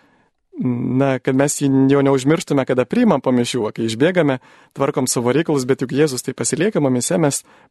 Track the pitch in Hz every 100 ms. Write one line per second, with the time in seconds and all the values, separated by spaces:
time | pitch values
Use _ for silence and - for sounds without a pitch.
0 | _ _ _ _ _ 349 131 120 - 127
1 | 139 131 - 131 143 - 139 135 135 139
2 | 139 135 135 165 - 143 127 127 123 240
3 | 233 139 135 123 117 127 107 - 113 110
4 | 160 180 147 127 _ - _ - 139 143
5 | 127 135 120 135 165 143 127 131 127 127
6 | 156 123 - - 120 131 202 185 139 127
7 | - 180 147 - - _ _